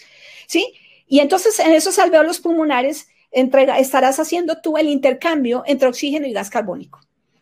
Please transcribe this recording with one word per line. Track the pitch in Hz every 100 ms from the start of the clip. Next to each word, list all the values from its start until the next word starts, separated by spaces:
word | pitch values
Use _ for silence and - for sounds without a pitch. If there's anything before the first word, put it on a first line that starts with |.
| _ _ - - -
¿sí? | 339 480 - _ _ -
Y | 277
entonces | 277 370 440 -
en | 320
esos | 320 339 392
alvéolos | 370 320 311 339
pulmonares | 339 330 311 247 269 294 - _ _
entrega-, | 254 262 269 262 262
estarás | 269 277 262 269
haciendo | 320 349 330 330
tú | 339 302
el | 302
intercambio | 277 269 254 339 311 240 247 285
entre | 262 254
oxígeno | 254 285 302 277
y |
gas | 202 196
carbónico. | 240 208 170 - - _ _ _ _